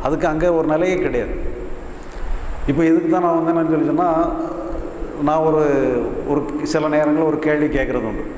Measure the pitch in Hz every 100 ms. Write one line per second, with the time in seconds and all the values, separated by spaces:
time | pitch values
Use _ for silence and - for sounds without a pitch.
0 | 131 151 175 156 175 165 156 156 180 185
1 | 143 123 104 - - - - - - -
2 | - - - - - - - 139 165 165
3 | 175 170 175 165 165 165 160 156 143 156
4 | 175 160 165 160 - - - - - -
5 | - - 147 156 160 156 151 139 131 123
6 | 113 - - 143 - 151 151 160 156 151
7 | 151 151 160 147 151 151 151 147 131 127
8 | 113 95 98